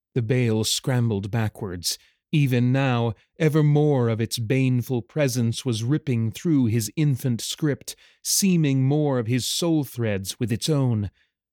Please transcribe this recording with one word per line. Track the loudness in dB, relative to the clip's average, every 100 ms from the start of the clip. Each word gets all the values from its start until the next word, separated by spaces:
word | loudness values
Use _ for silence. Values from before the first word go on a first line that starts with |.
| _
The | -4
Baal | 0 0 2 2
scrambled | 0 -2 -2 0 0 0 -2
backwards. | -2 -2 -4 -8 -8 -6 -8 _ _ _
Even | 0 2 2 2
now, | 2 2 0 0 -4 _ -2
ever | 0 4
more | 4 4 4 2 2
of | 0
its | -2 -4
baneful | -2 0 2 0 -2 -4
presence | -4 -2 0 0 -2 -2
was | -4 -4
ripping | -2 -2 0 -2 -2
through | -2 0 2 2
his | 0 -2 0
infant | 0 0 -2 -4
script, | -4 -4 -4 -4 -8 -18 _ _
seaming | -4 0 2 4 4 2
more | 2 2 2 0
of | 0
his | -2 -2
soul | -2 0 0
threads | 0 -4 -2 -2 -4 -6
with | -2
its | -2 0
own. | 0 2 0 -2 -8 _ _ _